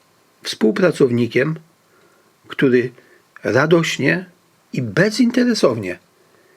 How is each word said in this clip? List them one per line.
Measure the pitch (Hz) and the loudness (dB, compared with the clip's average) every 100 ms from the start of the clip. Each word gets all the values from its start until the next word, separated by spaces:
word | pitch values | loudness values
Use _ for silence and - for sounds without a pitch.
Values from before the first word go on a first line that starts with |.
| _ _ _ _ | _ _ _ _
współpracownikiem, | - - 220 202 180 151 135 120 117 120 147 160 - _ _ _ _ _ _ _ - | -12 -2 -2 2 0 2 2 2 0 -2 -2 -4 -12 _ _ _ _ _ _ _ -18
który | - 139 123 123 - _ _ _ - | -2 2 2 0 -8 _ _ _ -10
radośnie | 104 117 156 170 160 - 135 170 185 _ _ _ _ | -2 0 2 2 0 -2 0 -2 -4 _ _ _ _
i | - | -8
bezinteresownie | 117 98 208 214 233 247 247 220 160 110 92 87 _ _ _ _ _ | -4 0 0 2 0 2 0 2 0 0 -6 -10 _ _ _ _ _